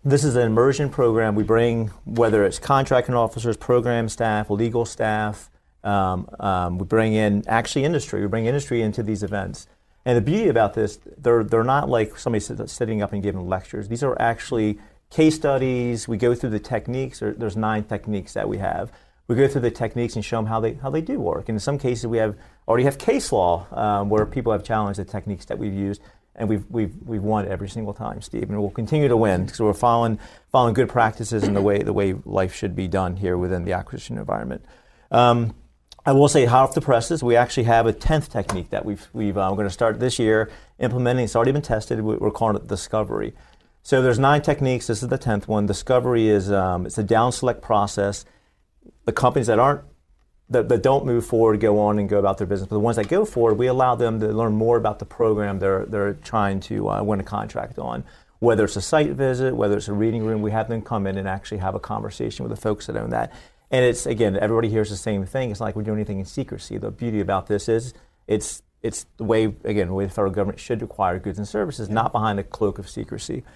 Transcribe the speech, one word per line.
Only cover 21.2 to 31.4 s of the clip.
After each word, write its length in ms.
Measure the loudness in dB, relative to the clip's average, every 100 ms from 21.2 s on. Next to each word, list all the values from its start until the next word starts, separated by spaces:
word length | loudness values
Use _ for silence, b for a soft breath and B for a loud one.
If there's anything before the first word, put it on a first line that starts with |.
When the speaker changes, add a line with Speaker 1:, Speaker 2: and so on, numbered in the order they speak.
| -2 -4 -4
Speaker 1:
And 80 | -4
in 20 |
some 180 | -2 -2
cases, 300 | -2 -2 -2
we 120 | 0
have, 180 | 0 -2 b b 0
already 160 | 2 2
have 120 | 2
case 360 | 0 0 2
law, 340 | 2 4 2 -2
um, 380 | -2 0 0 2
where 160 | 2 2
people 280 | 0 0
have 100 | -2
challenged 360 | 0 -2 0 -4
the 60 | -6
techniques 380 | -8 -6 -8 -8
that 120 | -6
we've 160 | -4
used, 280 | -4 -4 -6 b b b -8
and 120 | -2
we've, 160 | -2 -2
we've, 240 | -4 -4 -6 -8
we've 180 | -6
won 220 | -2 -2 -2
every 220 | -6 -6
single 260 | -8 -8
time, 280 | -8 -10 -10
Steve. 220 | -10 -8 -6
And 80 | -4
we'll 120 | -4
continue 400 | -4 -2 2 4
to 80 | 4
win 280 | 4 2 -2
'cause 140 | 0
we're 140 | 0
following, 460 | 2 2 2 0 -2 B B B
following 200 | 2 4
good 140 | 2 2
practices 560 | 2 2 0 -4 -2